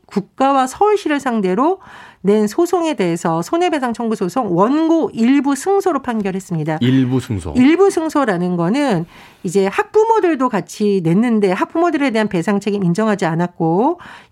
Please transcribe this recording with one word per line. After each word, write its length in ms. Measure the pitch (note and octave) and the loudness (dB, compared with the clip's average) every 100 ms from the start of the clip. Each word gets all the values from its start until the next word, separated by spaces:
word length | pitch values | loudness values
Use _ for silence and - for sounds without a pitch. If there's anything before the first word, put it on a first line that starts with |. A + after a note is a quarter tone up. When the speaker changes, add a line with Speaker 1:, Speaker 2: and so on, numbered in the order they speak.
| _ | _
Speaker 1:
국가와 640 | G3+ - - C4+ C#4 C4 | -6 -6 -2 0 2 -2
서울시를 520 | - G#4 G4+ D#4 C#4+ | 0 0 2 0 -2
상대로 600 | C4 A3+ F#3 F#3 D4+ F#4+ - - - - | -2 -2 0 2 0 -2 -8 -20 -20 -4
낸 220 | F#3 G#3+ G#3 | 0 2 2
소송에 460 | C4+ E4+ F#4 E4 | 0 0 0 0
대해서 480 | D4 F3+ E3+ F3 E3 | -2 -2 -2 -2 -2
손해배상 520 | - E4+ F4+ D4+ B3 | -2 -2 0 0 -4
청구 220 | A#3 A3+ A3+ | -4 -4 -2
소송 400 | F3+ C4 A3 E3+ | -2 -2 -2 2
원고 540 | A3 D4+ D#4+ E4 A#3+ | 2 2 2 2 0
일부 440 | A3+ A#3 C#4+ C#4 C#4 | 0 2 2 2 -2
승소로 480 | C#4+ G4 F#4+ C#4+ | 0 0 0 -2
판결했습니다. 760 | C4 A3 F#3+ F#3+ - E3 D3+ D#3 | -4 -4 -4 -6 -6 -4 -4 0
Speaker 2:
일부 400 | B2 C3 B2+ C3 | 2 2 2 -2
승소. 340 | - G2 E2 B3 | -4 -6 -2 2
Speaker 1:
일부 320 | C4 F4 G4 | 4 4 2
승소라는 680 | F4+ D#4+ D4 B3 F3 F3+ F3 | 2 -2 0 0 0 -2 0
거는 480 | E3+ C4+ C#4+ F3 E3+ - - - | 0 0 0 -2 -4 -12 -20 -10
이제 220 | F#3 G3 G3 | -2 0 0
학부모들도 840 | - G#4+ G#4+ A4+ A4 F4 C#4 B3+ | -2 0 2 2 2 2 0 0
같이 540 | G#3 - - G#3 G3 | -2 -6 -2 0 2
냈는데 480 | D#3+ F3+ B3 A3 G3 | 2 2 2 2 2
학부모들에 600 | G#3 E4 E4 F4 D4 C#4 | 0 -2 0 0 0 0
대한 160 | A3 G#3+ | 0 -2
배상 300 | F#3 E3 G3+ | -2 -2 -2
책임 240 | G#3 G3+ | -2 -2
인정하지 420 | F3 E3+ F3 G3 E3 | 0 0 0 0 -2
않았고, 760 | E3 F3 - E3 F3 C4+ F4+ - - - | -2 -4 -2 0 2 0 -2 -10 -20 -4